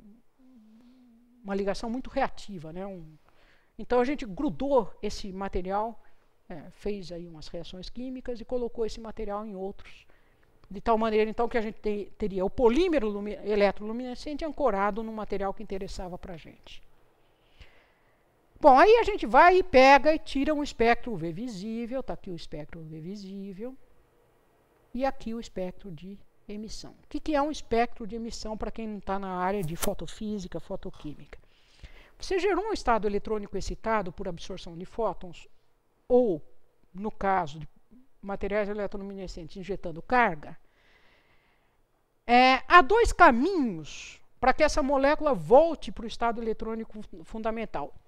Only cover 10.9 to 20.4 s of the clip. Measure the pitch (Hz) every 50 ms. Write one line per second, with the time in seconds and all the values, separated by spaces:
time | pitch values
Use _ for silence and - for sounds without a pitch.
10.9 | 226 220 226 226 214 214 214 220 - - 233 220 - 233 208 220 - - - 214
11.9 | 208 208 190 - - - 220 208 190 185 185 196 - - 254 226 240 302 370 381
12.9 | 311 277 214 214 202 202 202 208 208 - - 196 214 202 202 196 190 196 208 214
13.9 | 226 240 254 247 247 - - 302 294 277 330 311 269 - 294 240 196 196 196 208
14.9 | 196 226 226 220 220 220 202 - 202 190 196 196 190 - 208 - 196 190 196 170
15.9 | - - 190 175 180 175 - - 180 156 - - - - - - - - - -
16.9 | - _ _ _ _ _ _ _ _ _ _ _ _ - - - - - _ _
17.9 | _ _ _ _ _ _ _ _ _ _ _ _ _ - - 294 254 269 339 427
18.9 | 453 480 415 403 427 - 320 226 202 277 330 359 381 370 370 - - 254 262 269
19.9 | 277 269 254 302 320 311 - - - 269